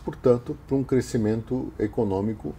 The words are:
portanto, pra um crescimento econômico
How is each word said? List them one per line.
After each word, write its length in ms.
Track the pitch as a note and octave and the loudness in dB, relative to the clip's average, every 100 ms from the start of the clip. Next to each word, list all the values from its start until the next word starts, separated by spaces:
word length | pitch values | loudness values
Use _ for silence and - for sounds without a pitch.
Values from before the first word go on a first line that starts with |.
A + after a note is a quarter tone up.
portanto, 540 | - D3 B2+ B2 B2 D3 - | -10 2 4 4 2 -10 -2
pra 80 | C3+ | 0
um 80 | |
crescimento 880 | C3+ B2+ A#2+ B2 G#2+ A2 A2 B2+ - - | 2 2 2 0 2 0 -2 -4 -4 -4
econômico 760 | G#2+ - G#2+ F#2+ G#2 G#2+ - | -2 0 0 0 0 -4 -8